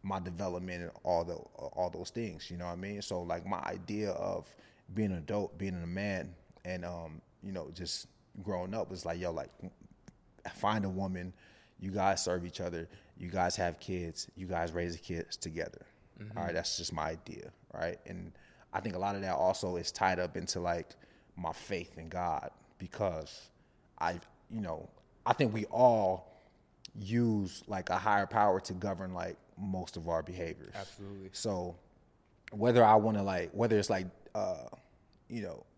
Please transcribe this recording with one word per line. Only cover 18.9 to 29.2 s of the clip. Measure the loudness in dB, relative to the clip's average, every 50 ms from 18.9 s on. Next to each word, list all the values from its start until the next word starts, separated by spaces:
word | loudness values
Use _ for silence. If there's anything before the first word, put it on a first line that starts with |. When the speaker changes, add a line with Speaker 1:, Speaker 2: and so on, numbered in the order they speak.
| -2
Speaker 1:
a | 0
lot | 0 0 0
of | -2 -2
that | -2 0
also | 4 4 4 4 2 0 -2 -2
is | -2 -2 -4
tied | -2 2 4 4 4 4
up | 0 -2 -2
into, | -4 -4 -4 -4 -2
like, | 0 0 0 0 -2 -8 -14 -20 -20 -20 -20 -20 _ _ -12
my | -6 -4 -4 -4
faith | -6 -6 -4 -4 -4 -4 -6 -12
in | -14 -12 -6
God | -4 -2 0 0 0 0 -2 -6 -12 -14 -20 -20 -14
because | _ -12 -10 -4 0 0 0 0 -2 -8 -8 -14 -18 -20 -20 _ _ -20 _ _ _ _ -20 _ -2
I, | 0 0 0 -2 -8 -14 -20 _ _ _
you | -6 -6
know, | -4 -4 -4 -6 -8 -14 -18 -20 -20 _ _ _ _
I | 2 4
think | 6 6 2 4
we | 0 -4
all | 0 6 8 10 10 10 10 6 4 2 2 -4 -12 -20 -20 _ -20 _ _ _ _ _ _ _ -16 _ -10
use, | -4 0 2 4 4 6 4 4 2 0 -4 -10 -8
like, | -4 -4 -4 0 0
a | 0
higher | 2 4 4 4 4 4
power | 4 4 6 6 8 6 4
to | 2 -2 -6
govern, | -2 -2 -2 -2 -2 -4 -6 -4
like, | -4